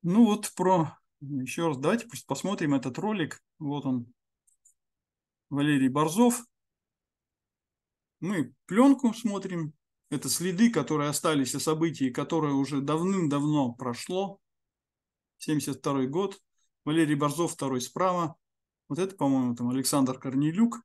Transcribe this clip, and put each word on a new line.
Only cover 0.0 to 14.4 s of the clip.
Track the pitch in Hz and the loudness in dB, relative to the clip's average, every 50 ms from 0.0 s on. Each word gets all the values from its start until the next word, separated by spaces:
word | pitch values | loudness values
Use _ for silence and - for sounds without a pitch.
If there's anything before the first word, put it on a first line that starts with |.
| - | -2
Ну | 170 180 220 240 | 2 6 6 6
вот | 208 208 208 208 - - | 6 6 2 -2 -8 -4
про... | - - 185 185 180 156 147 - _ _ _ _ _ | 0 2 4 4 4 2 0 -4 _ _ _ _ _
Еще | 147 139 147 135 127 123 - - 170 165 | -12 -8 -6 -6 -6 -6 -4 -2 0 0
раз, | 147 127 | 0 0
давайте | 135 160 208 233 - - | 0 0 0 0 -2 -8
пусть | - 123 - | -14 -16 -6
посмотрим | - 139 131 - 180 208 190 180 147 143 | -6 -6 -4 -2 -4 -2 0 0 0 0
этот | 135 - 139 120 - | 0 0 -4 -6 -4
ролик. | 165 214 214 202 156 123 - - _ _ _ _ | -4 -4 -2 -2 -4 -6 -6 -14 _ _ _ _
Вот | 156 143 143 147 139 | -8 -6 -6 -4 -2
он, | 139 131 123 120 110 _ _ _ _ _ _ _ _ _ _ _ _ _ _ _ _ _ _ _ _ _ _ _ _ _ _ _ _ | -2 -2 -2 -4 -8 _ _ _ _ _ _ _ _ _ _ _ _ _ _ _ _ _ _ _ _ _ _ _ _ _ _ _ _
Валерий | - 139 143 147 147 139 135 131 | -2 0 2 4 4 4 4 2
Борзов. | 123 143 151 160 156 202 240 240 240 - - _ _ _ _ _ _ _ _ _ _ _ _ _ _ _ _ _ _ _ _ _ _ _ _ _ _ _ _ _ _ _ _ _ _ _ | 2 2 0 0 4 4 4 4 4 0 -8 _ _ _ _ _ _ _ _ _ _ _ _ _ _ _ _ _ _ _ _ _ _ _ _ _ _ _ _ _ _ _ _ _ _ _
Мы | - 170 208 175 135 117 - _ _ | -6 -4 -2 -2 -4 -4 -8 _ _
пленку | - 175 208 254 277 277 269 - 233 214 | -4 2 4 6 6 6 4 2 -2 -2
смотрим. | - - 220 202 196 190 196 180 170 165 151 156 _ _ _ _ _ _ _ | 0 -4 -4 -4 -4 -6 -6 -6 -6 -6 -6 -8 _ _ _ _ _ _ _
Это | 147 143 - 139 | -8 -6 -4 -4
следы, | - - 165 185 190 170 233 233 | -4 -2 -2 -2 2 4 4 4
которые | 226 165 139 - 156 147 143 147 | 4 2 0 0 0 0 0 -2
остались | 190 - - 175 156 143 135 120 - | -2 0 0 2 2 2 0 0 -2
о | 139 | -4
событии, | - 160 156 156 165 165 139 - 139 131 | -2 -2 0 2 0 -2 0 0 -2 -2
которое | 120 - 143 143 170 160 151 147 139 | 0 -2 -4 -2 0 0 0 0 0
уже | 135 139 135 151 139 | 0 -2 0 -2 -4
давным-давно | 131 143 156 160 170 185 196 190 175 147 139 143 143 151 151 151 139 120 120 | -2 -2 -2 0 0 0 0 0 0 0 0 0 0 0 2 2 0 0 -4
прошло. | - 131 127 117 - - - 180 185 196 190 196 _ | -6 -8 -8 -8 -8 -8 -6 -4 -4 -4 -4 -8 _